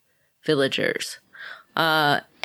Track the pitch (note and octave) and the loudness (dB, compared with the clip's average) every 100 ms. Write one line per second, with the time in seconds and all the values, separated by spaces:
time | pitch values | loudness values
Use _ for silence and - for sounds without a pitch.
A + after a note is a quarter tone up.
0 | _ _ _ _ - D3+ C3+ - - - | _ _ _ _ -2 0 0 0 -2 -4
1 | - - _ - - - - - D#3+ D#3 | -8 -14 _ -20 -18 -20 -8 -2 2 2
2 | D3 C#3 - _ | 2 2 -2 _